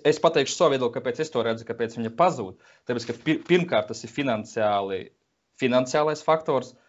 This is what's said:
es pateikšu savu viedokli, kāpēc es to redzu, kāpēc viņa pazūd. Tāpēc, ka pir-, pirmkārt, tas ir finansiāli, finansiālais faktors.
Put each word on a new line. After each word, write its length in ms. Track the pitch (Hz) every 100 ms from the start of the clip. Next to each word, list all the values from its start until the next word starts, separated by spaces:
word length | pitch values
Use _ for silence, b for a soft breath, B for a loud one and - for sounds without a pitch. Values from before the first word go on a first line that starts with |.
es 160 | 147 156
pateikšu 360 | 170 165 131 -
savu 200 | 160 135
viedokli, 240 | 120 120
kāpēc 200 | 127 120
es 80 | 156
to 120 | 123
redzu, 240 | 113 113 -
kāpēc 280 | 117 117 120
viņa 180 | 113 135
pazūd. 440 | 180 131 92 92 b b -
Tāpēc, 180 | 120 117
ka 80 | 113
pir-, 260 | 156 156
pirmkārt, 460 | - 180 175 110 107
tas 120 | 110
ir 80 | 117
finansiāli, 920 | - 139 107 104 117 104 101 98 92 - _ _ _ _ -
finansiālais 640 | 127 123 - 151 151 151
faktors. 480 | - 160 160 135 - -